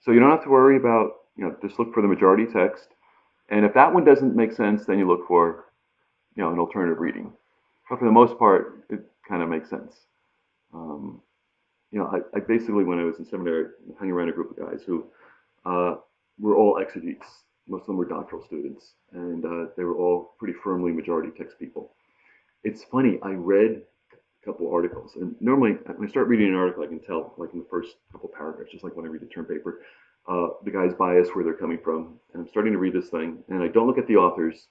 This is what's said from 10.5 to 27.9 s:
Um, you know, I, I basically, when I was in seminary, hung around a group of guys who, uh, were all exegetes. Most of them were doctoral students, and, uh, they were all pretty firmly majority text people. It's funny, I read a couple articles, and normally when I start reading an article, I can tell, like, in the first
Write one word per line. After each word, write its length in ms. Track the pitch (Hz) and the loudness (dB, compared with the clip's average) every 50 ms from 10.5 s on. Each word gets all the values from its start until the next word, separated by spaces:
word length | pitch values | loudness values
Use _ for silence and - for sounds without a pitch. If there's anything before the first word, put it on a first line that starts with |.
| _ _ _ _ - | _ _ _ _ -18
Um, 460 | 82 82 78 73 73 - 80 - - _ _ _ _ _ _ _ _ _ _ _ _ _ _ | -16 -14 -14 -14 -14 -14 -16 -16 -18 _ _ _ _ _ _ _ _ _ _ _ _ _ _
you 80 | - 104 | -8 -6
know, 80 | 92 | -6
I, 300 | - 95 87 - - - | -4 -4 -6 -6 -6 -10
I 40 | 104 | -8
basically, 440 | 101 - 113 117 113 - 104 104 95 | -2 0 -2 -2 0 0 0 0 0
when 140 | 90 87 87 | 0 0 -2
I 60 | 85 | -2
was 140 | 85 82 - | -4 -4 -6
in 60 | 82 | -12
seminary, 460 | - - 92 90 85 82 80 80 - - _ _ - - - | -12 -10 -8 -6 -4 -2 -4 -4 -6 -10 _ _ -20 -16 -10
hung 120 | 101 95 | -8 -6
around 180 | 90 87 85 85 | -4 -2 -4 -4
a 40 | |
group 180 | 82 85 85 - | -4 -6 -8 -10
of 160 | - - 80 80 | -10 -14 -12 -12
guys 140 | - - - | -12 -12 -8
who, 220 | 98 87 80 - - _ _ _ _ _ _ _ _ _ _ _ | -6 -6 -6 -8 -12 _ _ _ _ _ _ _ _ _ _ _
uh, 320 | 90 90 90 87 87 80 - _ _ _ _ _ _ _ _ | -4 -2 -2 -2 -2 -4 -6 _ _ _ _ _ _ _ _
were 180 | 104 107 101 | 0 2 4
all 220 | - 110 104 - - | 4 4 4 2 0
exegetes. 480 | 95 - - 90 82 87 - - - - _ _ _ _ _ _ _ | -4 -8 -10 -12 -10 -10 -12 -12 -16 -20 _ _ _ _ _ _ _
Most 160 | - 92 92 | -12 -12 -12
of 40 | - | -10
them 100 | - 98 | -8 -4
were 80 | 92 87 | -4 -4
doctoral 400 | - 82 82 85 - - 82 - | -4 -6 -10 -10 -12 -16 -16 -14
students, 480 | _ - 76 71 69 - - _ _ _ _ _ _ | _ -12 -12 -12 -12 -14 -16 _ _ _ _ _ _
and, 320 | - 90 87 87 85 85 82 | -16 -12 -10 -10 -8 -8 -8
uh, 260 | 82 85 85 82 82 - | -8 -8 -8 -8 -10 -8
they 80 | - 90 | -8 -6
were 120 | 87 85 | -6 -4
all 380 | 87 90 87 87 87 - - _ _ | -2 0 0 0 -2 -4 -12 _ _
pretty 160 | 113 98 85 - | -10 -10 -10 -8
firmly 300 | - 101 92 90 90 87 | -6 -6 -4 -2 -2 -4
majority 380 | 82 82 - 87 85 80 80 80 - | -4 -4 -4 -4 -4 -4 -4 -6 -12
text 220 | - 78 - - _ | -14 -18 -18 -16 _
people. 340 | 87 - _ - - - _ _ _ _ _ _ _ _ _ _ _ _ _ _ _ | -18 -14 _ -16 -18 -18 _ _ _ _ _ _ _ _ _ _ _ _ _ _ _
It's 200 | 107 104 - - | -10 -10 -10 -16
funny, 340 | _ - 131 135 120 92 - | _ -2 2 2 2 2 0
I 80 | - 95 | -6 -8
read 520 | 95 92 85 90 98 98 107 113 110 - - _ _ _ _ _ | -8 -6 0 2 4 4 4 2 0 -6 -12 _ _ _ _ _
a 320 | _ _ _ _ _ _ _ | _ _ _ _ _ _ _
couple 280 | 101 - - 85 69 | -14 -10 -8 -6 -2
articles, 440 | 87 85 85 87 - - - - _ | -2 -2 -2 -2 -6 -10 -16 -16 _
and 180 | - 90 90 - - | -12 -12 -12 -10 -6
normally 320 | 101 117 135 139 127 107 98 - - - - | -2 0 2 2 2 2 0 -2 -6 -14 -12
when 100 | - 107 | -10 -10
I 40 | 101 | -6
start 180 | - 135 117 - | -2 -2 0 2
reading 200 | 120 110 104 98 | 2 2 4 2
an 60 | 92 | 2
article, 280 | 92 92 90 87 87 | 2 0 -2 -2 -4
I 40 | 76 76 | -10 -10
can 120 | 82 78 | -10 -16
tell, 340 | - - 87 80 - - - - | -12 -8 -8 -8 -8 -10 -12 -14
like, 140 | 85 80 | -14 -12
in 80 | - 87 | -12 -14
the 60 | - | -14
first 300 | _ - 87 - - | _ -8 -8 -8 -8